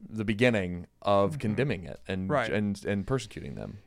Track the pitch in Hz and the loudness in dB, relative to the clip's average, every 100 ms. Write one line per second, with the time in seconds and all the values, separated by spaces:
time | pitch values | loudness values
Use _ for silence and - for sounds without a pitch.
0 | - 107 104 104 123 110 92 87 85 _ | -10 -4 0 4 4 4 0 -4 -8 _
1 | - 101 101 143 - - 143 85 82 - | 2 4 4 2 -2 0 0 -2 -6 -10
2 | - 95 95 143 113 101 104 98 - 101 | -6 -4 0 0 2 0 0 -2 -2 -2
3 | 92 131 113 - 71 52 50 104 | 0 -2 -2 -10 -10 -8 -10 -12